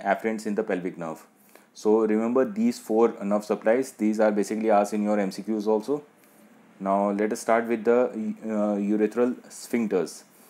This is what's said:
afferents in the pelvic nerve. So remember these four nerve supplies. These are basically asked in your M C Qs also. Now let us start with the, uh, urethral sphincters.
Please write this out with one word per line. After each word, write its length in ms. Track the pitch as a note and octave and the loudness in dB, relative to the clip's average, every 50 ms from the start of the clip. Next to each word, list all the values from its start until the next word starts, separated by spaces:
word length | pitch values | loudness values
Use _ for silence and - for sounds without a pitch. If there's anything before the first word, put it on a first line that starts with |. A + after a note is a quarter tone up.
| A2 | -2
afferents 420 | G2+ - - - A2 A2+ G#2+ G#2+ | -2 -2 0 0 -2 -4 -4 -4
in 80 | A2 G#2 | -4 -2
the 80 | G2+ A2 | -2 -2
pelvic 340 | - G2 F2+ F2 F#2 E2+ F2+ | -2 -2 -4 -4 -6 -8 -8
nerve. 280 | E2+ D#2+ D#2 - - _ _ _ _ _ - - _ _ _ | -8 -10 -10 -10 -14 _ _ _ _ _ -20 -20 _ _ _
So 340 | - - G#2+ G#2+ A2+ A2 | -4 2 2 4 4 4
remember 380 | G#2+ G#2+ A2 A2+ A#2 B2 C3 C3 | 2 2 2 0 2 2 2 0
these 340 | A#2 G2 G#2+ A2+ A#2+ A#2+ - | 0 0 0 0 0 0 -2
four 360 | - - A2 A2 A#2 A2+ G#2+ - G2 | -4 0 2 4 4 4 2 -2 -2
nerve 220 | G2+ G#2 G#2 G#2 | -2 0 0 0
supplies. 480 | - G#2+ G2 - A2 A2+ C3 C3 C3 - | -2 -4 0 2 2 2 2 0 -4 -4
These 280 | - G#2+ G#2+ G#2+ G#2+ | -2 0 0 2 2
are 100 | G#2+ G#2+ | 2 2
basically 400 | G#2 G#2 G2 - A2 G#2+ G#2+ A2 | 2 2 0 -2 -2 -2 0 2
asked 240 | G#2+ G2+ G2+ - - | 4 4 2 2 0
in 80 | G#2+ G#2 | -2 -2
your 160 | G#2 G#2+ G#2 | 0 0 0
M 140 | G2 F#2+ F#2+ | -2 -2 -4
C 100 | - F#2+ | -6 -6
Qs 240 | G#2+ A2 G#2+ G2+ | -4 -4 -2 0
also. 360 | A2 A2 G#2+ G#2+ - C#3+ D3 - - _ _ _ _ _ - - - - - - - - - | 0 0 0 0 -2 -4 -6 -6 -10 _ _ _ _ _ -20 -20 -20 -20 -20 -20 -20 -16 -6
Now 320 | F#2+ G2 G2 G2+ G2+ G2+ | -2 0 2 2 2 0
let 220 | G2+ G2+ G#2+ G#2+ A#2 | 0 0 0 -2 -2
us 80 | A2+ | -2
start 260 | - - A2+ A#2 A#2 | 0 2 2 2 2
with 180 | A2+ A#2 A2+ G#2 | 0 -2 0 2
the, 260 | A#2 A#2 B2 B2+ A#2+ - A2 G#2+ G#2+ G#2 - - | 2 4 4 2 2 -2 -4 -6 -6 -6 -8 -6
uh, 320 | A2 A2 G#2 G#2 G#2 G#2 G2+ | -4 -2 0 0 0 0 0
urethral 560 | G2+ G2+ G#2+ G#2+ G#2+ G#2+ A2 A#2 B2 B2 A#2 - - - | 0 0 2 2 2 0 2 0 0 0 -2 -4 -10 -18
sphincters. 720 | - - - - - A#2+ A2+ G2+ G2+ F2+ D#2+ D2 - - - _ _ - - - | -20 -18 -8 -4 -2 -2 -2 0 0 -2 -2 -2 -6 -14 -20 _ _ -20 -20 -20